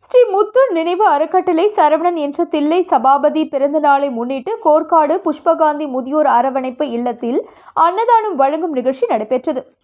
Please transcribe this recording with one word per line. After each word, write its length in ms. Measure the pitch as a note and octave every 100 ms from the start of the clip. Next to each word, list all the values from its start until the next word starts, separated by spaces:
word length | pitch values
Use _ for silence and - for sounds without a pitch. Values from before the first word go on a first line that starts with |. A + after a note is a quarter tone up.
| _
ஸ்ரீ 100 | B4 A#4
முத்து 280 | G4 G#4 A#4+ C5 E4+
நினைவு 280 | E4 F4+ G#4 C#4+
அறக்கட்டளை 500 | D#4+ F#4 F4+ D#4+ G#4 G#4
சரவணன் 400 | D4+ D#4 F4 E4+
என்ற 220 | C#4+ C#4+ E4
தில்லை 260 | D#4 D4 F4 F4+
சபாபதி 500 | C#4 B3+ C#4 D4 D#4 D#4
பிறந்த 280 | C#4 C#4 D#4 D4
நாளை 220 | C#4 C#4+ A#3
முன்னிட்டு 360 | B3 C4+ C4 A4
கோர்க்காடு 520 | A4 D4+ D#4 E4 D4 F4 E4
புஷ்பகாந்தி 600 | D4+ E4+ D#4+ D#4 D4 D4+ B3+
முதியோர் 340 | B3+ D4+ C#4+ A#3
அரவணைப்பு 480 | C4 C4 B3+ B3 D4 A#3
இல்லத்தில் 420 | A#3+ A#3+ A#3 D4 - - - - E4
அன்னதானம் 540 | F#4+ A#4 A4+ A4 D4
வழங்கும் 340 | C4+ D#4 E4+ C4+
நிகழ்ச்சி 260 | B3 C4 A#4+
நடைபெற்றது. 520 | A#3 G#3+ B3+ D#4+ C4 - _